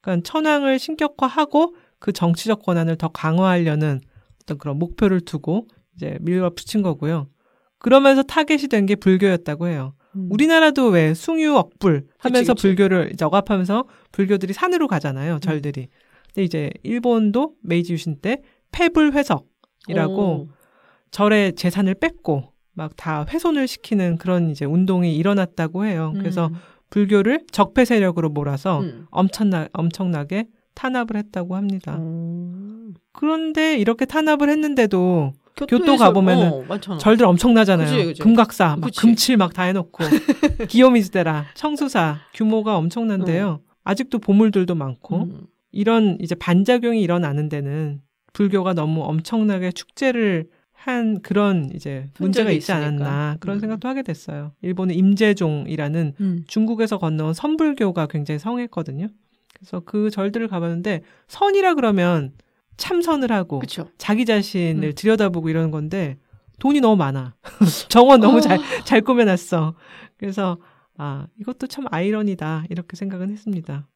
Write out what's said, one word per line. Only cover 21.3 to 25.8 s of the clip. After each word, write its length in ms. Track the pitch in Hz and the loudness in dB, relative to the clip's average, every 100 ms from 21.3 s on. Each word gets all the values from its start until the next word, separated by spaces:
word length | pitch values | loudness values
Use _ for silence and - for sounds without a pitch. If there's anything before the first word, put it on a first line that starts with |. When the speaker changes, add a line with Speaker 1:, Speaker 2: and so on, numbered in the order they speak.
| 214 196 | 4 2
Speaker 1:
재산을 400 | - 180 190 190 | 0 -4 0 -2
뺏고 580 | 190 330 330 - 143 135 _ _ | 0 -4 -4 -4 -4 -6 _ _
막 220 | - 156 - | -12 -12 -10
다 300 | 165 156 147 | -6 -6 -4
훼손을 380 | 320 339 302 262 | -2 -2 0 -2
시키는 480 | - - 208 180 165 | -6 -4 -2 0 -2
그런 340 | 180 180 170 | -2 0 0
이제 140 | 143 | -2
운동이 500 | 143 165 190 185 175 156 | -2 0 2 2 0 0
일어났다고 680 | 180 202 180 - 160 175 | 0 0 -2 -4 -6 -4